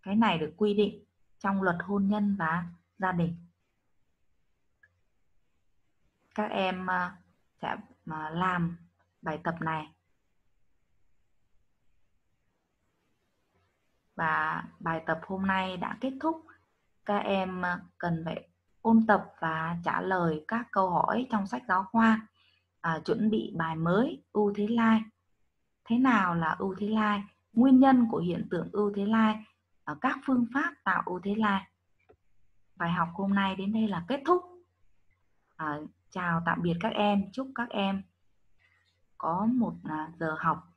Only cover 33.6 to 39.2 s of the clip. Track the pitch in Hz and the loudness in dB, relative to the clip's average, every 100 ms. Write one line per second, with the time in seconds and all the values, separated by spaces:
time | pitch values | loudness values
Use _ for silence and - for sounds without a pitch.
33.6 | 196 220 220 180 170 277 277 359 - - | -2 0 0 -2 -4 -4 2 0 0 -20
34.6 | _ _ _ _ _ _ _ _ _ - | _ _ _ _ _ _ _ _ _ -10
35.6 | 156 147 151 _ _ 185 175 165 170 165 | -8 -8 -10 _ _ -6 -2 0 0 0
36.6 | 175 170 220 - 208 202 196 - 269 - | 0 0 -2 0 2 2 0 -6 -8 -6
37.6 | 240 - 196 196 196 _ _ _ _ _ | -6 -2 -2 -2 -8 _ _ _ _ _
38.6 | _ _ _ _ _ _ | _ _ _ _ _ _